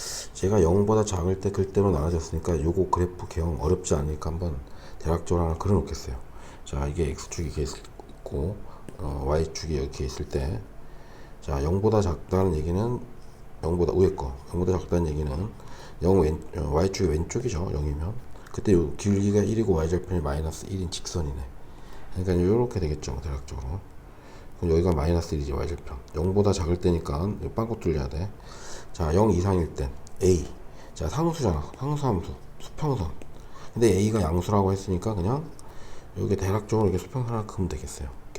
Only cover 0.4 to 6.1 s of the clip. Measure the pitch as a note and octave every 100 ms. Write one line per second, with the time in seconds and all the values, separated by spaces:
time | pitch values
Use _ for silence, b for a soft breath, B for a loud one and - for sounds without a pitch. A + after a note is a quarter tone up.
0.4 | F#2 F#2 E2 F#2+ G2+ A2 G#2 F2+ F2 F#2+
1.4 | G#2 F#2+ F#2 - G2 D#2+ D#2 F2 - D#2+
2.4 | E2+ E2+ D2+ E2+ F2+ - F2 - G2 -
3.4 | E2 D#2 D#2 F2+ - D#2 D2 D2+ E2 D#2+
4.4 | F2 C2+ - B B - - E2+ - F2
5.4 | E2+ D#2+ F#2 G2 - - -